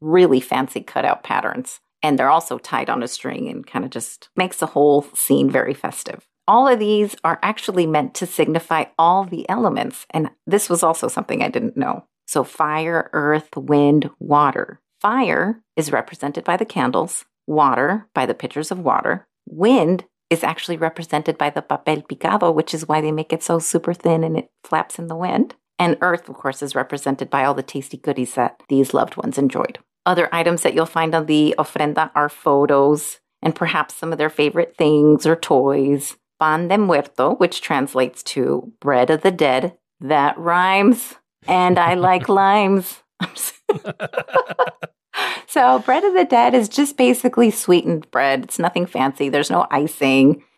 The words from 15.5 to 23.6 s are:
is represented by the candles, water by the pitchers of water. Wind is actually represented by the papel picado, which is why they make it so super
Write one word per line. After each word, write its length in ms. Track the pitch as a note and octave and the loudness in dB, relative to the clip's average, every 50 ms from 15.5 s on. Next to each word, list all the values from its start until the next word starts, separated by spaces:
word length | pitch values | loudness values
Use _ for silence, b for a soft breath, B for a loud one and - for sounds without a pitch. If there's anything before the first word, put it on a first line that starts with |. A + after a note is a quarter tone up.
| A3+ A3+ _ _ _ | -4 -6 _ _ _
is 160 | - D#3 D3 D3 | -6 -4 -2 -2
represented 520 | A#2 - - - - - C#3+ C#3+ F#3+ - | -2 -2 -4 -10 -10 -10 -8 -8 -6 -4
by 120 | - F3 | -4 -2
the 80 | - A3+ | -2 -4
candles, 600 | A3 - F#3 B2+ B3 - F2 D#3+ F#3 - - - _ _ _ _ | -4 -4 -2 -2 0 0 -2 -2 -4 -6 -10 -14 _ _ _ _
water 600 | - D3+ D#3 D3 C3+ A#2+ B2 C3 D#3 G3 A3 G3+ _ - | -4 0 2 2 2 2 2 0 0 -2 -4 -6 _ -6
by 120 | - C3 | -4 -4
the 80 | - A#2+ | -2 -4
pitchers 360 | - - - - D3 D#3+ - | -6 -8 -8 -8 -8 -8 -6
of 80 | F#3+ F#3 | -8 -4
water. 480 | E3+ C3+ - - - - - F#3+ - _ _ _ _ | -2 0 0 0 0 -2 -4 -4 -6 _ _ _ _
Wind 580 | - D#3 D3+ F#3 A3+ C4 A3+ E3 D#3+ F#3 F3 - _ _ _ _ _ | -18 -6 -2 2 4 4 4 4 2 0 -2 -4 _ _ _ _ _
is 120 | E3 D#3+ - | -4 -4 -2
actually 340 | - D#3+ - - - F3 | -4 -6 -6 -8 -8 -6
represented 640 | D#3 E3 D#3+ D#3+ - E3 - - D3+ D3+ - D#3 - | -4 -4 -4 -4 -8 -8 -4 -4 -2 -2 -2 -4 -2
by 120 | D3 D3 | -4 -4
the 120 | - D3+ - | -2 -4 -4
papel 440 | - D3 C#3+ - - D#3 D3 D3 | -4 -6 -4 -2 -2 -2 -2 -4
picado, 460 | - - - - - G3 G#3 F3+ E3+ D#3+ | -8 -8 -6 -2 0 0 2 2 2 2
which 220 | D#3 D#3+ - - | 2 0 -2 -4
is 140 | D#3+ D#3 D#3 | -6 -4 -2
why 120 | D#3 D#3 | -2 0
they 120 | D#3 D#3 D#3 | 0 -2 -2
make 200 | D#3 D#3 - D#3+ | -4 -4 -4 -6
it 100 | E3 - | -6 -2
so 160 | - E3+ | -2 -2
super 360 | E3 | -2